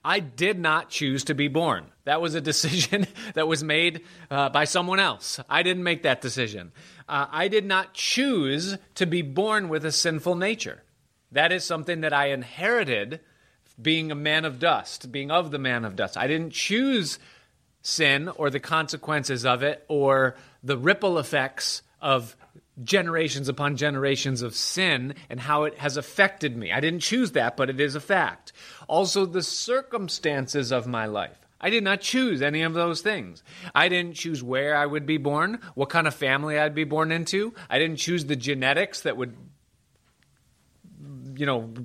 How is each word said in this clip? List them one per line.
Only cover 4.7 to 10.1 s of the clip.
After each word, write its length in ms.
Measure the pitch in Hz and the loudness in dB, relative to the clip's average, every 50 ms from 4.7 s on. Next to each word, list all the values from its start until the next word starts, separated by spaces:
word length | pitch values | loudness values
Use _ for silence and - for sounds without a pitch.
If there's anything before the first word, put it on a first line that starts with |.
| - 185 175 180 185 190 | 2 0 0 2 2 2
else. 380 | 196 175 120 - - - - - 123 - | 2 2 0 -2 -6 -8 -8 -8 -4 0
I 140 | 139 156 175 | 2 2 4
didn't 200 | 175 185 180 180 | 2 0 0 0
make 200 | 175 170 156 - | 0 0 2 2
that 180 | 151 127 123 | 2 2 2
decision. 520 | - 131 120 131 123 110 104 101 87 82 - - - - - - - - | 0 -4 -4 -2 -4 -4 -4 -8 -12 -14 -18 -20 -20 -20 -20 -20 -10 -4
Uh, 180 | 151 139 143 - | -2 -2 -2 -2
I 160 | - 156 180 202 | -2 -2 0 2
did 160 | 202 214 196 | 2 0 0
not 300 | 202 190 185 190 - - | 2 2 0 0 -2 -4
choose 840 | - - - - 233 262 285 254 196 147 135 139 147 170 190 196 190 - - - | -6 -4 -2 0 2 2 2 2 2 2 0 0 -2 -4 -4 -6 -8 -10 -10 -4
to 100 | - 190 | -2 -2
be 160 | 175 156 175 165 | 0 0 0 -2
born 460 | 139 135 156 196 220 214 214 196 175 | -2 -2 0 0 2 2 0 0 0
with 160 | 156 156 147 | -2 -2 -2
a 80 | 160 143 | -2 -2
sinful 420 | - - 170 | 0 0 0